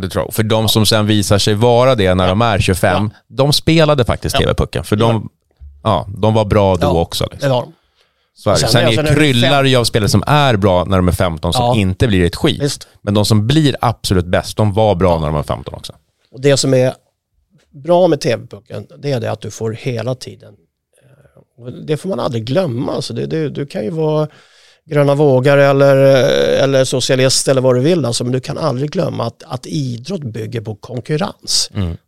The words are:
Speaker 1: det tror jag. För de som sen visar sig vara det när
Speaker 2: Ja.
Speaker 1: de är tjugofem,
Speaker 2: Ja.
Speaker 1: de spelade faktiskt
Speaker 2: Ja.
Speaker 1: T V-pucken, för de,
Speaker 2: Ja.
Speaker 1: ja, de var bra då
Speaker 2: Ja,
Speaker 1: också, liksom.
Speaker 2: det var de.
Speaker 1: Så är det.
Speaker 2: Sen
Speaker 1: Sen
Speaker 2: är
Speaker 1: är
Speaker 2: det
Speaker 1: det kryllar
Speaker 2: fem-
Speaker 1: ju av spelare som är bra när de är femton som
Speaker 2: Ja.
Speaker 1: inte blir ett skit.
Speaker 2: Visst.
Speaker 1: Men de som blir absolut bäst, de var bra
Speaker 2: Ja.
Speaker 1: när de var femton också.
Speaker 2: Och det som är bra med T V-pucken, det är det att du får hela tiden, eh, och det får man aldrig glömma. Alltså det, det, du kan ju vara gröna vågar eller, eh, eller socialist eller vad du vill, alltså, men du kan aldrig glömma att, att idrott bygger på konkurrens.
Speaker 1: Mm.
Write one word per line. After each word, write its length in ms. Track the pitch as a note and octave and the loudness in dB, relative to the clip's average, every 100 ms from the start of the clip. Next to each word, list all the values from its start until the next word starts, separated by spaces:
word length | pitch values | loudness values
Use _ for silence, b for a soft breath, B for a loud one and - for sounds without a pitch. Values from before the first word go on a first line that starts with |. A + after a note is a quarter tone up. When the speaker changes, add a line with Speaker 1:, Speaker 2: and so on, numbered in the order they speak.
Speaker 1:
det 60 | F#2 | -6
tror 160 | F#2 | -4
jag. 100 | - | -4
För 80 | - | -2
de 260 | A2 A2 A2+ | 0 2 2
som 180 | A2+ G#2+ | 2 2
sen 200 | A2+ G#2 | 2 2
visar 320 | G#2+ F#2+ G2+ | 2 2 2
sig 160 | A2 | 2
vara 400 | G#2 A#2+ A#2+ B2+ | 2 4 4 4
det 200 | B2 F#2 | 2 2
när 100 | F#2 | 2
Speaker 2:
Ja. 40 | F#2 | 2
Speaker 1:
de 120 | F#2+ | 2
är 160 | A#2 G2 | 0 0
tjugofem, 520 | - F#2 G#2 F#2 G#2+ | 0 0 0 0 -2
Speaker 2:
Ja. 200 | - _ A2+ | -8 _ -2
Speaker 1:
de 160 | C#3 | 0
spelade 520 | C#3+ - E3 D3+ D3 | 0 2 2 2 2
faktiskt 300 | A#2 D2 E2 | 0 -2 -4
Speaker 2:
Ja. 60 | - | -2
Speaker 1:
T 60 | - | 2
V-pucken, 380 | - - - | 2 0 -4
för 120 | - G#2+ | -2 0
de, 320 | A2+ A2+ - - _ _ | 2 0 -4 -14 _ _
Speaker 2:
Ja. 80 | - - | -20 -8
Speaker 1:
ja, 260 | A2 F#2 - F#2+ | -2 -2 -2 -2
de 160 | G#2+ | 0
var 100 | A2 | 2
bra 320 | G#2 G2+ G2 F2+ | 2 2 2 2
då 100 | E2+ | 0
Speaker 2:
Ja, 140 | E2 | 0
Speaker 1:
också, 240 | E2+ - - | -2 -4 -6
liksom. 160 | - C#3+ | -4 -2
Speaker 2:
det 60 | |
var 60 | B2+ | -2
de. 100 | A#2+ E3 _ _ _ _ _ | -4 -12 _ _ _ _ _
Speaker 1:
Så 160 | _ G#2 | _ -2
är 40 | |
det. 60 | F2+ | 0
Speaker 2:
Sen 100 | C#3 | 2
Speaker 1:
Sen 120 | A#2+ | 2
Speaker 2:
är 100 | A#2 | 2
Speaker 1:
är 40 | A2 | 2
Speaker 2:
det 60 | |
Speaker 1:
det 120 | D3+ | 2
kryllar 360 | D3 D3+ A#2+ B2+ | 2 2 2 2
Speaker 2:
fem- 160 | C#3 C3+ | 2 2
Speaker 1:
ju 100 | B2+ | 2
av 80 | |
spelare 240 | A#2 A#2 G2+ | 0 0 0
som 160 | G#2 - | 0 2
är 300 | D3 C#3 A2 | 2 2 2
bra 280 | G2+ F2+ | 2 2
när 120 | F2 F#2+ | 2 2
de 120 | F2+ | 2
är 40 | |
femton 400 | F2 F#2 D#2+ F2 | 0 -2 -2 -2
som 120 | G#2 | 0
Speaker 2:
Ja. 120 | A#2+ A2 | 0 2
Speaker 1:
inte 300 | F#2+ F#2 C3 | 0 0 0
blir 160 | F#2+ F2 | 2 0
ett 100 | - | 0
skit. 260 | D#3+ - | -2 -2
Speaker 2:
Visst. 260 | C#3+ - b b | -4 -6 b b
Speaker 1:
Men 120 | - | -4
de 100 | G#2 | 0
som 220 | G2+ A2 G#2+ | 2 2 2
blir 300 | D3+ D3 - | 2 0 0
absolut 460 | A#2+ - - F#2+ F2 | -2 -2 -2 -2 0
bäst, 300 | F#2+ - - | -2 -2 -2
de 160 | G#2+ | -2
var 220 | F#2+ A2 | 0 0
bra 160 | F2+ F#2 | 2 2
Speaker 2:
Ja. 40 | E2 | 0
Speaker 1:
när 80 | D2+ | -2
de 80 | |
var 80 | D2+ | -4
femton 320 | C#2 A1+ B1+ | -4 -8 -10
också. 180 | - - - _ _ _ | -14 -16 -20 _ _ _
Speaker 2:
Och 80 | B2+ | -4
det 160 | C#3 C3+ | 0 2
som 180 | C3+ | 2
är 200 | B2+ B2+ - _ _ _ _ _ _ _ D3 | 2 2 -2 _ _ _ _ _ _ _ -10
bra 240 | C#3+ F3 F3+ | 0 2 4
med 120 | C#3+ | 2
T 160 | D3 A2 | -2 -4
V-pucken, 500 | A#2 G2+ - G#2+ G2+ - | -6 -20 -16 -14 -14 -12
det 140 | C#3+ | -6
är 80 | C3 | -6
det 120 | A2 | -4
att 80 | A2 | -8
du 100 | A2 | -10
får 200 | - A2+ | -10 -8
hela 420 | A2 C3+ A#2 A2 | -8 -8 -6 -6
tiden, 340 | B2+ - G#2+ G#2+ G#2 _ _ _ _ | -8 -10 -18 -20 -20 _ _ _ _
eh, 600 | B2+ C3+ _ _ _ _ | _ _ _ _ _ _
och 80 | B2 | -16
det 240 | E3 D3+ D3+ | -12 -6 -6
får 120 | F#3 | -6
man 120 | A3+ | -6
aldrig 240 | - A#2 | -4 -4
glömma. 480 | A2+ D3 F3+ A#2 C#3+ | -4 -2 -2 -4 -6
Alltså 200 | F#3+ - | -6 -6
det, 120 | A#2 C#3 | -8 -6
det, 220 | D#3 D3+ | -4 -6
du 180 | C3+ C#3+ | -6 -8
kan 180 | F#3 | -8
ju 60 | G#3+ | -6
vara 380 | D#3+ D#3 D3+ D3+ b b b b b - | -2 0 0 -2 b b b b b -4
gröna 240 | D3 C#3+ | 0 2
vågar 440 | C#3+ D3+ B2+ C3 C#3+ | 4 4 4 4 4
eller, 380 | C#3 C#3 C#3 C3+ | 4 4 4 6
eh, 640 | C3+ C3+ B2 C2+ C#3 - | 6 4 4 2 2 2
eller 220 | C#3 C3+ | 2 2
socialist 640 | C3 C3 - C3 C3 - - | 0 -2 0 2 2 0 0
eller 120 | C3+ | 2
vad 140 | B2+ | 2
du 60 | B2 | 2
vill, 240 | C3+ F3+ | 2 0
alltså, 200 | A#2+ A#2+ | 0 -4
men 80 | B2 | -4
du 80 | B2+ | -4
kan 180 | B2+ D3 | -6 -6
aldrig 320 | D#3+ B2 D3 | -4 -4 -4
glömma 360 | F3+ C#3 A2 A#2 | -4 -4 -4 -6
att, 160 | - - | -8 -12
att 200 | B2+ - | -12 -8
idrott 560 | D#3+ C3 A#2+ B2+ F#3+ | -6 -6 -8 -8 -10
bygger 380 | C3+ A2+ G#2+ A2+ | -8 -10 -8 -8
på 140 | G#2+ | -10
konkurrens. 960 | G#2 - B2 - D#3 - - - - - | -12 -12 -12 -6 -4 -4 -8 -6 -4 -4
Speaker 1:
Mm. 220 | G#2 F2+ E2+ | -4 -4 -6